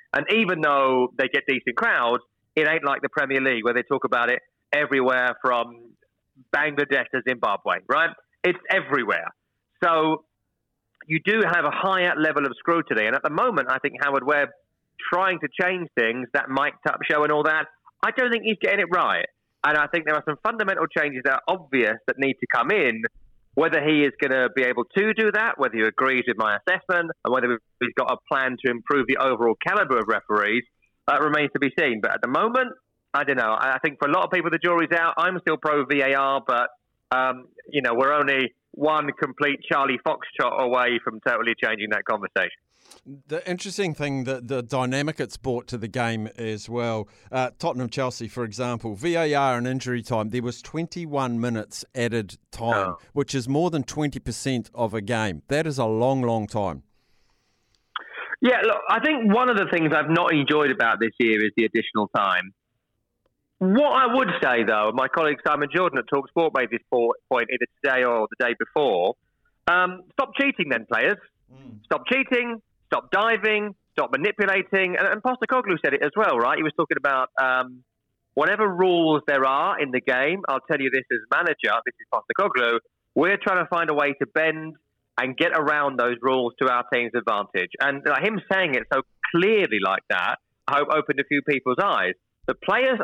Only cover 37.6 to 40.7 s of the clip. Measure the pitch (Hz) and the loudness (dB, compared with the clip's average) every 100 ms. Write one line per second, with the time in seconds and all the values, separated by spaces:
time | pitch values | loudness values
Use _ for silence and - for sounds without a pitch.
37.6 | - 147 123 117 135 147 139 135 123 - | -6 -2 0 2 2 2 2 0 0 -6
38.6 | _ - 147 156 147 - 143 - 147 139 | _ -4 0 0 -2 -4 -6 -2 -2 -2
39.6 | - 151 135 123 160 143 - - 127 - | -2 0 0 0 -2 -4 -6 -2 -2 0
40.6 | 127 | 0